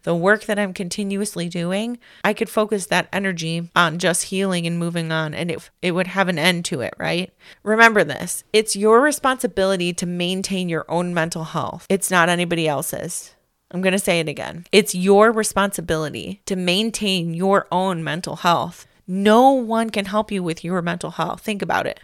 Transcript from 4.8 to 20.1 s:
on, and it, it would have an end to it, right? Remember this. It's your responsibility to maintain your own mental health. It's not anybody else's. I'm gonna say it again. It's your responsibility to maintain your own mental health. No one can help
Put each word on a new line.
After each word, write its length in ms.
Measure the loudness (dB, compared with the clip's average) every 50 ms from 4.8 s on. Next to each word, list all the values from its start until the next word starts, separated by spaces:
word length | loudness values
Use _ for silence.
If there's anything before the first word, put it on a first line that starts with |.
| -2 -2 -2 -4 -4 -2
on, 220 | -2 -2 -2 -4 -4
and 160 | -6 -4 -4
it, 220 | -6 -8 -10 -16 _ _
it 120 | -4 -2 0
would 120 | 0 -2
have 220 | -2 2 2 4
an 100 | 4 4
end 280 | 4 2 2 2 2 -2
to 160 | -4 -4 -4
it, 120 | -4 -6 -6 _
right? 340 | -4 -2 -2 -2 -4 -6 _ _ _ -20 -20 _ _
Remember 400 | 0 6 8 8 8 8 6 2
this. 400 | 2 -2 -8 -6 -8 -8 -10 -8 _ 2
It's 220 | 2 2 2 -2
your 260 | 0 4 6 6 6
responsibility 920 | 6 4 0 0 0 -2 0 0 -4 -4 0 0 0 2 2 0 0 -2 -2
to 120 | -4 -4
maintain 640 | -4 -4 -2 -2 -2 -2 -4 -4 -4 -4 -4 -2 -2
your 160 | -2 -4 -4
own 240 | -2 -2 -2 -2 -2
mental 340 | -2 -2 -2 -2 -4 -8 -8
health. 420 | -6 -4 -4 -4 -4 -6 -10 -2 _
It's 220 | -2 -2 0 0
not 180 | 2 4 4 4
anybody 380 | 2 0 0 0 0 0 0
else's. 680 | 0 0 -2 -4 -6 -6 -8 -8 -8 -10 -12 -12 -14 _ _ _ _ _ _ _ _
I'm 100 | -8 -2
gonna 160 | 0 0 0
say 220 | 2 0 0 0 0
it 100 | 0 -2
again. 380 | -6 -8 -10 -10 -12 -14 -8 _
It's 220 | 4 4 4 4 -2
your 380 | -2 4 6 6 8 8 6
responsibility 1080 | 4 2 -2 -2 0 0 0 0 -2 -6 -4 -2 -2 -2 -2 -6 -6 -10 -10 -10 -12 -12 _
to 100 | -6 -4
maintain 760 | -2 0 0 0 0 0 -2 -4 -4 -2 0 0 0 -2 -4 -4
your 320 | -2 0 2 2 2 0 _
own 320 | -2 -2 0 0 -2 -4 -4
mental 320 | -6 -6 -6 -6 -8 -10
health. 500 | -2 2 2 2 2 0 -4 -8 -16 -20 _ _ _ _
No 420 | -6 -4 2 4 6 6 8 8 6
one 400 | 6 4 0 0 0 0 0 0
can 160 | -2 -4 -4
help 260 | -2